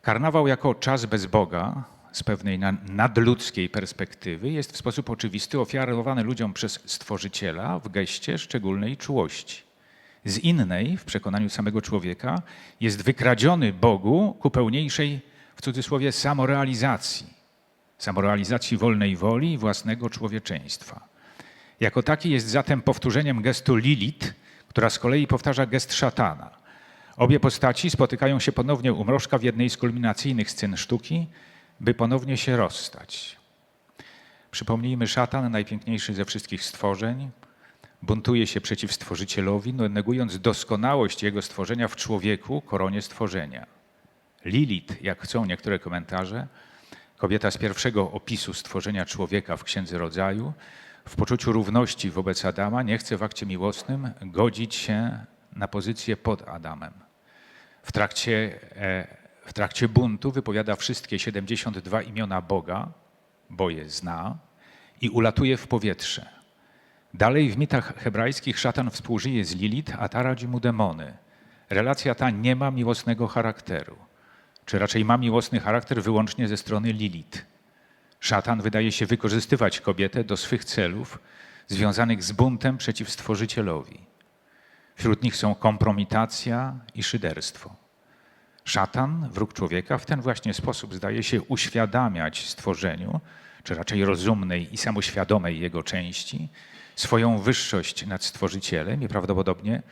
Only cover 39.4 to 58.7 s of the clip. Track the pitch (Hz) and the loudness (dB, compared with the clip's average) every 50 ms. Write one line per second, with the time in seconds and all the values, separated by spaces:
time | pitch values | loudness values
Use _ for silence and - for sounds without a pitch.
39.4 | 95 95 101 104 101 123 127 123 113 104 104 104 101 113 123 127 123 107 90 92 | 0 2 0 0 -2 -4 -2 0 -2 0 0 0 0 0 0 0 0 -2 -4 0
40.4 | 92 120 107 - - - 113 101 110 127 143 139 117 98 - - - 104 101 104 | 2 2 2 0 -2 -2 0 0 2 2 4 4 2 0 0 -2 -2 -2 -2 -2
41.4 | 95 - - - 95 90 117 120 120 107 - - - - 113 101 90 104 104 95 | -6 -6 -6 -6 -4 -4 -2 -2 -2 -2 -2 -6 -4 -2 -2 0 2 0 0 0
42.4 | - - 135 147 - - - 95 95 95 98 104 98 - - - 117 98 87 95 | -2 -6 -6 -6 -4 -2 -2 0 0 0 0 -4 -6 -8 -6 -4 -4 -2 -2 -4
43.4 | 76 73 64 62 64 _ _ _ _ _ _ _ _ _ _ _ _ _ _ _ | -6 -6 -10 -14 -16 _ _ _ _ _ _ _ _ _ _ _ _ _ _ _
44.4 | - 85 95 127 151 131 101 90 - - 92 - - 95 92 - - - - 120 | -8 0 2 2 4 2 0 -4 -4 -8 -12 -6 -4 -6 -6 -6 -8 -4 -2 -2
45.4 | 113 95 90 - - 107 101 90 - 90 87 87 85 - - 92 92 92 104 120 | 0 0 -2 -4 -2 -4 -4 -4 -4 -6 -8 -8 -6 -4 -4 -4 -4 -4 -6 -8
46.4 | 139 135 _ - - - - - - - - - - _ _ _ - 92 98 107 | -10 -10 _ -20 -20 -20 -20 -20 -20 -20 -20 -20 -20 _ _ _ 0 2 2 2
47.4 | - 104 - - - 107 98 - - 127 110 104 95 - - 98 - - 117 104 | 2 0 -2 0 -2 -2 -2 0 -2 0 2 2 0 0 -2 -8 -6 -6 -6 -4
48.4 | - - 92 - - - - 98 87 101 104 98 90 - - 101 95 82 98 101 | -4 -6 -8 -10 -10 -8 -8 -6 -4 -4 -4 -4 -4 -4 -4 -6 -4 -2 -2 -2
49.4 | - - 85 73 - - - 104 92 82 87 87 87 82 80 90 95 98 98 107 | -2 -2 -6 -6 -6 -6 -6 -6 -4 -4 -4 -4 -4 -4 -2 0 0 0 0 -2
50.4 | 117 147 156 - - - - - - - - - _ - - - - - 123 120 | -4 -6 -8 -10 -14 -20 -20 -20 -20 -20 -20 -20 _ -10 -2 -2 0 0 0 0
51.4 | - 120 110 113 107 95 104 120 123 - - - - 98 78 92 95 92 90 - | 2 2 2 2 2 4 4 4 2 2 0 -4 -4 -4 -2 -2 -2 -2 -2 0
52.4 | - 95 85 - 98 104 110 123 131 110 107 113 - - 117 95 104 107 - - | -2 -2 -2 0 -2 -2 0 -2 0 0 -2 -2 -2 -4 -4 -4 -4 -6 -6 -8
53.4 | 107 101 92 90 92 104 101 - - - 131 139 139 123 - - 98 95 85 87 | -6 -6 -4 -2 -2 -2 -2 -4 -6 -6 -6 -6 -6 -8 -10 -10 -14 -6 2 2
54.4 | 110 120 110 113 117 110 - - - - 107 104 117 113 113 113 107 - _ _ | 2 2 2 -2 -6 -6 -4 -6 -2 0 0 0 0 -2 -4 -8 -12 -16 _ _
55.4 | _ _ - - 101 98 - 101 90 104 113 - - - 110 - - 113 107 92 | _ _ -8 -8 -6 -4 -4 -4 -2 -2 -4 -4 -2 -4 -4 0 0 0 0 0
56.4 | - - 78 85 80 80 78 71 73 80 - 98 - _ _ _ _ _ _ - | -4 -12 -14 -12 -10 -12 -12 -12 -12 -16 -16 -20 -20 _ _ _ _ _ _ -20
57.4 | - - - - - _ _ _ _ - - 107 104 101 - - - 117 113 107 | -20 -20 -20 -20 -20 _ _ _ _ -6 0 0 0 2 0 -2 0 2 2 2
58.4 | 110 104 - 104 - - | 2 -2 -4 -10 -18 -20